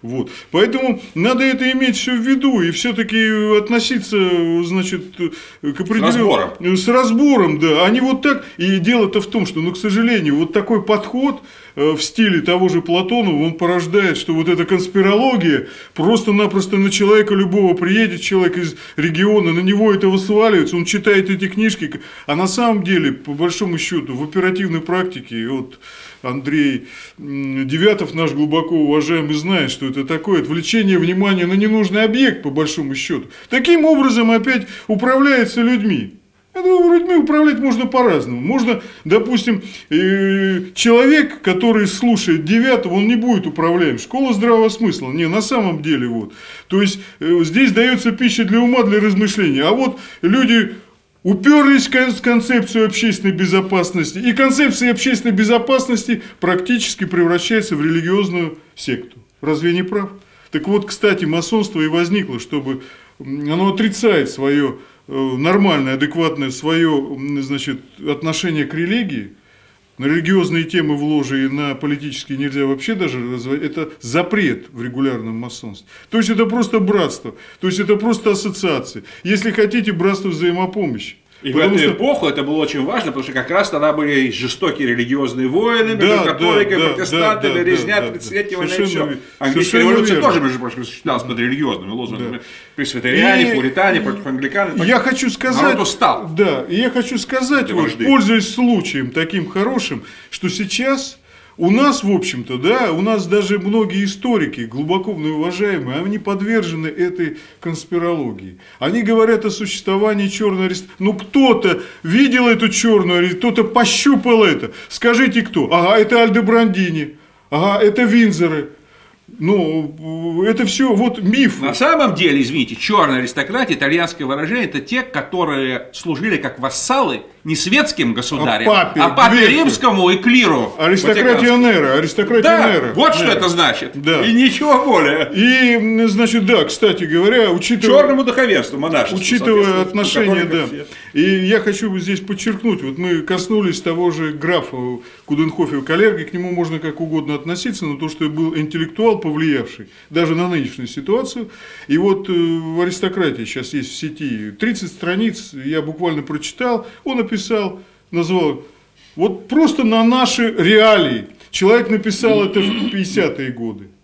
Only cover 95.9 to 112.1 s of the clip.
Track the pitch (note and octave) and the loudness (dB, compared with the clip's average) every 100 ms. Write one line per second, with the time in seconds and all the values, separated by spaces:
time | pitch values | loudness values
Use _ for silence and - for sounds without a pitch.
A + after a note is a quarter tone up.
95.9 | - - - F3+ D#3+ F#3+ C3+ - F#3 B3 | 0 0 0 -4 0 0 0 -2 -2 0
96.9 | B3 - B3 - C4 C4 C#4+ A3 F3+ D3 | -2 -4 -6 -4 -4 0 -2 0 -2 -2
97.9 | - C4 C4+ G3+ A3+ G3 - B3 G#3+ - | 0 2 4 4 2 0 0 2 2 -2
98.9 | C#3 B2+ D#3+ E3 G3 D3 F#3+ G#3+ C4 - | -6 -4 -4 -2 -4 -4 -4 -2 -2 -4
99.9 | A#2+ - - - - F#3 - G3 - C4 | -8 -12 -20 -18 -6 -6 -4 -6 -2 -2
100.9 | C4+ - - _ - - - E3+ A3 C#4+ | -2 -4 -16 _ -20 -20 -2 2 4 2
101.9 | C4+ G3+ F#3+ - B2+ A#2 B2+ D#3 B3+ A3 | 2 0 0 -2 -8 -8 -2 0 0 0
102.9 | D#3+ G3+ G#3+ E3+ G3+ G3 G3+ F#3+ A3 G#3 | 0 0 -2 0 0 0 -2 0 0 0
103.9 | F#3+ G3 - B3 A3 C#3 B2 A#2 B2 D3+ | -2 -4 -4 -2 0 -2 -6 -10 -6 -2
104.9 | F#3 F#3+ F3 D3+ D3+ E3+ F3+ G#3 F3+ B2+ | -2 -2 -4 -4 -4 -4 -2 -2 -2 -4
105.9 | C#3 F#3+ G#3+ - G3 G3+ A3+ F3 D#3+ D#3+ | -6 -4 -6 -4 -4 0 0 -2 -6 -6
106.9 | D3+ F3+ F3+ D#3+ D#3 - _ E3+ D#3+ - | -4 -4 -2 -6 -6 -18 _ -8 -8 -4
107.9 | F3 F3 E3+ B2 G2 F#2+ F2+ - - C#3 | -2 -2 -2 -4 -8 -16 -20 -20 -6 -2
108.9 | A3+ G#3+ A3+ A3 A3 A3 G3 G3+ - - | 0 2 4 4 2 0 -4 -8 -6 -2
109.9 | G3 G#3+ G#3 G3 G3 G#3+ F#3+ F#3+ F#3 - | 0 0 0 -2 0 -2 0 -2 -4 -10
110.9 | - F#3+ G#3 - C#4 C4 A3 F#3 - - | -2 -2 -2 -2 2 4 4 2 0 -6
111.9 | - D#3+ | -12 0